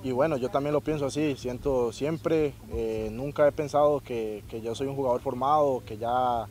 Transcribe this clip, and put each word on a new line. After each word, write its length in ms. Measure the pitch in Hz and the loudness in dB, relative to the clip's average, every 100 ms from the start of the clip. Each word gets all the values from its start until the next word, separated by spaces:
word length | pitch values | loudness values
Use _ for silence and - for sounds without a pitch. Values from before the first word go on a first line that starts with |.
Y 80 | 131 | -4
bueno, 240 | 123 156 139 | 2 2 2
yo 120 | 123 | 0
también 240 | 139 143 | 0 0
lo 80 | 151 | 0
pienso 240 | 143 156 139 | 0 -2 -2
así, 300 | 143 151 131 | 0 -2 -2
siento 540 | - 123 143 131 120 | -4 -4 0 2 0
siempre, 640 | 107 139 160 165 160 147 123 110 | 0 -2 -2 0 2 0 -2 -8
eh, 380 | 113 113 110 107 | -4 -2 -2 -4
nunca 360 | 110 143 143 147 | -4 -4 4 4
he 40 | |
pensado 480 | 139 147 147 147 147 | 4 0 4 4 4
que, 440 | - 120 110 107 104 | -2 -4 -2 -6 -8
que 120 | 117 | -8
yo 120 | 113 | -6
soy 140 | 117 139 | -4 -4
un 80 | 139 | -2
jugador 260 | 131 123 | 0 0
formado, 640 | 139 123 135 151 143 123 110 | 0 -2 2 4 4 0 -4
que 120 | 107 | -6
ya 500 | 117 127 127 120 104 | -2 2 2 0 -4